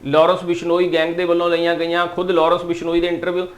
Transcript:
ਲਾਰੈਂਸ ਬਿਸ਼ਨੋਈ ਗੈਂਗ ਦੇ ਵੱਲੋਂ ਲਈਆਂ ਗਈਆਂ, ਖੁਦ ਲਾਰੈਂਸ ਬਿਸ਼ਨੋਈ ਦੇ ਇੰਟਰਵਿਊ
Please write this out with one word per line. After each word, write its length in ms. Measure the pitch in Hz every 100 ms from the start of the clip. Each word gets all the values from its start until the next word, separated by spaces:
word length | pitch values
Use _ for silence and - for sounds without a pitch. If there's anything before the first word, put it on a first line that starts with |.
ਲਾਰੈਂਸ 400 | 139 151 165 180
ਬਿਸ਼ਨੋਈ 480 | 175 170 170 175 180
ਗੈਂਗ 220 | 160 165
ਦੇ 100 | 170
ਵੱਲੋਂ 260 | 180 170 175
ਲਈਆਂ 240 | 165 170
ਗਈਆਂ, 320 | 170 165 170 170
ਖੁਦ 240 | 175 185
ਲਾਰੈਂਸ 320 | 175 160 175
ਬਿਸ਼ਨੋਈ 380 | 175 170 165 170
ਦੇ 60 | 170
ਇੰਟਰਵਿਊ 400 | 170 170 175 185